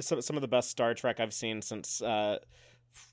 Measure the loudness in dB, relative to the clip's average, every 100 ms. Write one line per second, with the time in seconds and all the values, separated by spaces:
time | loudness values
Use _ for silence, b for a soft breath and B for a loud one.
0 | -2 -2 0 -2 2 2 2 2 2 2
1 | 0 0 -2 -2 -4 -4 -4 -6 -6 -2
2 | 0 2 2 0 -4 b b b b b
3 | b